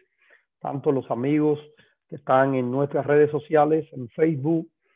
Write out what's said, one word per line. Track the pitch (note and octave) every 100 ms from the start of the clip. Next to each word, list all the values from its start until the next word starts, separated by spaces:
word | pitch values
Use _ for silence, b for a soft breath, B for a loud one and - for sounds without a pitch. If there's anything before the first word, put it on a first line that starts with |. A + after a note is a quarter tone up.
| _ b b b b _
tanto | C#3+ C#3 D#3
los | C3+ -
amigos | A#2 C3+ D3+ D3+ D3 - b b b -
que | D3+
están | - C3 C3+ C3
en | B2
nuestras | C3 C#3+ D3+ C#3+
redes | D3 D3
sociales, | D3 - D3+ D3 D#3 D3+
en | C3+ A#2+
Facebook, | - D#3+ D3 C#3+ E3 E3 _ _